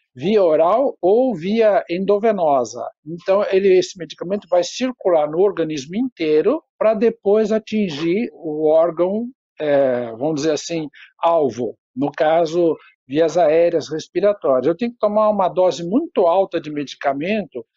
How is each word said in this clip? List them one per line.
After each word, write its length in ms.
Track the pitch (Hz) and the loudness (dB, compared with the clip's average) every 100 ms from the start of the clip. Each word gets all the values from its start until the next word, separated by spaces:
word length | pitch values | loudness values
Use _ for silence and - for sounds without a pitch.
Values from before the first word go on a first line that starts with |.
| _ 123 | _ -6
via 260 | 165 214 | 0 2
oral 560 | 175 151 170 226 277 - | 4 4 2 2 0 0
ou 340 | 180 226 262 175 | 2 2 2 -2
via 480 | 185 226 214 185 - | -4 2 2 2 -2
endovenosa. 920 | 175 196 202 226 202 156 135 110 117 117 _ 147 | -4 0 2 0 0 0 0 -2 -8 -14 _ -16
Então, 400 | 170 - 196 185 | -10 -2 0 2
ele, 260 | 190 196 185 | 2 4 2
esse 220 | 180 180 | 2 -10
medicamento 480 | 156 - 175 202 - | -14 -12 -8 -8 0
vai 140 | 180 | 0
circular 640 | 175 - 254 - 190 160 151 | 0 -4 -6 -2 0 2 0
no 120 | 160 | 2
organismo 540 | 202 170 156 151 143 202 | 0 0 -4 -6 -8 -6
inteiro 680 | 262 - 156 151 202 311 _ _ | -6 -4 0 2 2 -2 _ _
pra 140 | 214 | 0
depois 580 | 208 226 226 196 214 208 | 2 0 0 0 2 2
atingir 800 | 220 - 214 190 139 165 202 240 | -2 -2 -2 -2 -2 -2 -2 -4
o 360 | - 160 151 156 | -8 -8 0 2
órgão, 600 | 160 170 165 180 214 240 _ _ _ | 4 2 0 -2 -2 -6 _ _ _
é, 520 | 151 139 135 123 117 | 0 2 2 0 -4
vamos 220 | 113 151 147 | -4 -4 -2
dizer 180 | 156 | -2
assim, 340 | 147 - 165 147 - - _ | -2 -4 -8 -8 -14 -20 _
alvo. 580 | 170 165 135 117 113 - _ | 0 2 0 -2 -8 -8 _
No 160 | 127 143 | -6 -6
caso, 640 | - 156 165 160 175 170 147 - _ _ | 0 2 2 2 0 0 -2 -10 _ _
vias 320 | 147 160 170 | 0 0 2
aéreas 520 | 156 160 170 165 131 | 2 4 2 0 -4
respiratórias. 760 | 156 - 180 202 202 151 127 139 | -10 -6 -2 0 0 0 2 2
Eu 100 | 170 | -2
tenho 140 | 240 | -6
que 60 | - | -2
tomar 320 | 214 214 214 | -2 2 2
uma 200 | 202 175 | 2 0
dose 360 | 160 185 147 170 | 2 0 0 -2
muito 400 | 247 330 - 170 | -2 -2 0 2
alta 340 | 185 190 165 | 2 0 -2
de 120 | 151 | -6
medicamento 920 | 147 135 - 139 139 175 220 156 120 - | -8 -8 -6 -4 -4 -2 -4 -4 -12 -14